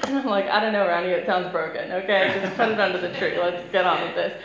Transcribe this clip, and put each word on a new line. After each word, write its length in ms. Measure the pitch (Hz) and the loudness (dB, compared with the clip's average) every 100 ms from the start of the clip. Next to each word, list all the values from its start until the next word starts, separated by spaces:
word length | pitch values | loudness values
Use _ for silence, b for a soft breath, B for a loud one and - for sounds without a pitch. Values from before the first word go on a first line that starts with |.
and 160 | - 277 | -2 -2
I'm 80 | 254 | 0
like, 200 | 202 190 | 0 2
I 140 | 208 | 2
don't 120 | 220 | 2
know, 140 | 208 190 | 2 2
Ronnie, 220 | 170 180 | 2 0
it 180 | 175 - | 0 0
sounds 240 | 185 175 | 0 0
broken, 420 | 175 160 - 156 | -4 -4 -6 -4
okay? 460 | 180 190 202 180 196 | -4 2 2 4 0
Just 140 | 190 196 | -4 0
put 120 | 233 | 0
it 120 | 208 | 2
under 200 | 196 180 | 2 0
the 160 | 175 - | -4 -2
tree. 200 | 170 - | -2 0
Let's 320 | 175 180 - | 0 -2 -2
get 140 | 190 180 | 2 2
on 160 | 156 | 2
with 120 | - | 0
this. 280 | - 170 - | -2 -4 -4